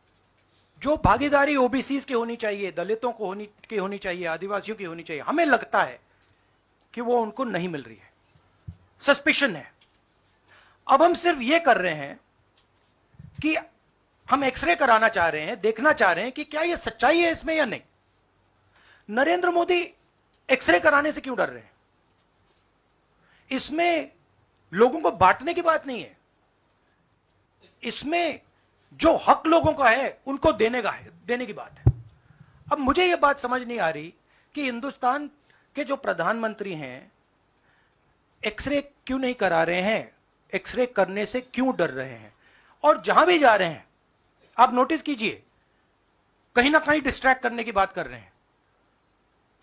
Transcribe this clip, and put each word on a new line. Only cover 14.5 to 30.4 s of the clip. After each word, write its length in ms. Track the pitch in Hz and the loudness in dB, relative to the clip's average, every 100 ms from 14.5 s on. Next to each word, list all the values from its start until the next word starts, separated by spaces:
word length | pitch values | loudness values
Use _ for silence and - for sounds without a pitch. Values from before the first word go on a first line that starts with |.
| - 339 - | 0 0 2
कराना 320 | 269 220 220 | 4 4 4
चाह 200 | 196 170 | 2 0
रहे 160 | 151 156 | -2 -6
हैं, 140 | 226 | -4
देखना 320 | 208 220 302 | -4 0 0
चाह 180 | 214 196 | 4 2
रहे 120 | 170 | 2
हैं 100 | 233 | -4
कि 100 | 277 | -8
क्या 180 | 294 302 | -8 -4
ये 160 | 339 339 | -2 -4
सच्चाई 420 | - - 254 339 | -6 0 2 4
है 120 | 339 | 2
इसमें 240 | 320 277 311 | -2 -4 -2
या 100 | 254 | -2
नहीं। 160 | 139 - _ _ _ _ _ _ _ _ _ _ _ - | -6 -14 _ _ _ _ _ _ _ _ _ _ _ -6
नरेंद्र 400 | 220 302 359 349 | 0 2 2 2
मोदी 320 | 339 339 349 339 - _ _ _ _ - | 0 2 0 -2 -12 _ _ _ _ -2
एक्सरे 300 | 254 - 349 | 0 2 4
कराने 320 | 320 285 302 | 4 4 2
से 100 | 294 | -4
क्यों 160 | 269 220 | -6 -4
डर 120 | 156 | -4
रहे 120 | 120 | -6
हैं? 100 | - _ _ _ _ _ _ _ _ _ _ _ _ _ _ _ _ _ - | -20 _ _ _ _ _ _ _ _ _ _ _ _ _ _ _ _ _ -8
इसमें 640 | 262 - 311 349 320 269 _ _ _ _ _ _ | -6 -4 0 0 0 -4 _ _ _ _ _ _
लोगों 280 | 175 247 320 | 2 2 4
को 100 | 320 | -2
बांटने 420 | 208 185 202 294 | 4 4 4 -2
की 80 | 349 | -2
बात 260 | 339 311 277 | 0 0 -4
नहीं 140 | 233 | -10
है, 140 | 117 - _ _ _ _ _ _ _ _ _ _ _ _ _ _ _ _ | -12 -20 _ _ _ _ _ _ _ _ _ _ _ _ _ _ _ _
इसमें 580 | 240 - 269 339 339 - _ _ _ _ _ | -10 -8 -4 -2 -2 -6 _ _ _ _ _
जो 220 | 135 - - | 0 2 4
हक 260 | - 285 320 | 4 2 4
लोगों 260 | 330 294 | 4 4
का 160 | 294 247 | 4 4
है, 320 | 240 240 - 262 | 4 0 -6 -8
उनको 240 | 277 | 0